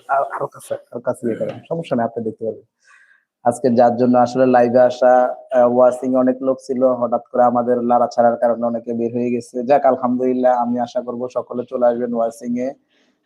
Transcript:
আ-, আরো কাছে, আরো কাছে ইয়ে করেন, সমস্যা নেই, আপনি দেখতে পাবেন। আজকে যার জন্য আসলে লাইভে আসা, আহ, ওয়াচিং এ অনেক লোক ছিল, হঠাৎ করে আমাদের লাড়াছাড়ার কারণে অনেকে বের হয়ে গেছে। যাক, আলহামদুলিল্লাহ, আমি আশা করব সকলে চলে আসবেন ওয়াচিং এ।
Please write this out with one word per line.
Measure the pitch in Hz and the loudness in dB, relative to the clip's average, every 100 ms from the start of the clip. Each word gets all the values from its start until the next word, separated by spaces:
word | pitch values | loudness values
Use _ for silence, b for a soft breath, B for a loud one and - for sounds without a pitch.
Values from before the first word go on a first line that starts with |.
| - | -4
আ-, | 139 139 - | -2 -2 -6
আরো | 143 | -10
কাছে, | - - | -12 -12
আরো | - _ 123 | -12 _ -12
কাছে | 123 120 120 | -8 -6 -6
ইয়ে | 110 | -6
করেন, | 107 117 - | -8 -10 -10
সমস্যা | 165 165 120 | -10 -6 -4
নেই, | |
আপনি | 117 - | -4 -6
দেখতে | 110 107 | -10 -8
পাবেন। | 113 - _ _ b b b b b _ | -8 -10 _ _ b b b b b _
আজকে | 120 120 131 | -4 0 0
যার | 117 120 113 | 4 4 4
জন্য | 123 123 | 2 4
আসলে | 120 127 131 | 2 2 4
লাইভে | 123 123 123 | 4 4 4
আসা, | 123 - 123 127 123 - - | 2 4 4 4 2 -2 -2
আহ, | 127 120 120 | 2 4 6
ওয়াচিং | 127 123 131 | 4 2 -2
এ | 127 | 0
অনেক | 127 127 | 0 0
লোক | 135 131 | -2 -4
ছিল, | - 127 | -4 0
হঠাৎ | 131 123 120 117 - | 0 0 -2 -4 -4
করে | 120 | 2
আমাদের | 123 120 120 123 | 2 2 0 0
লাড়াছাড়ার | 120 120 117 - 117 117 | 2 0 0 2 2 2
কারণে | 120 117 120 | 0 0 -4
অনেকে | 117 120 | -6 -6
বের | 117 117 | -6 -4
হয়ে | 120 123 | -4 -4
গেছে। | 120 - 127 | -4 -6 -6
যাক, | 120 143 135 | 0 2 2
আলহামদুলিল্লাহ, | 127 123 123 127 127 127 | 0 -2 -2 -2 0 0
আমি | 123 120 123 | 0 -2 -4
আশা | 120 127 | -4 -6
করব | 120 120 127 | -8 -8 -8
সকলে | 120 113 123 123 | -8 -8 -8 -8
চলে | 127 120 | -2 0
আসবেন | 120 123 | 0 -4
ওয়াচিং | 117 117 113 123 120 | -2 -4 -6 -8 -6
এ। | 127 - _ _ _ _ | -6 -10 _ _ _ _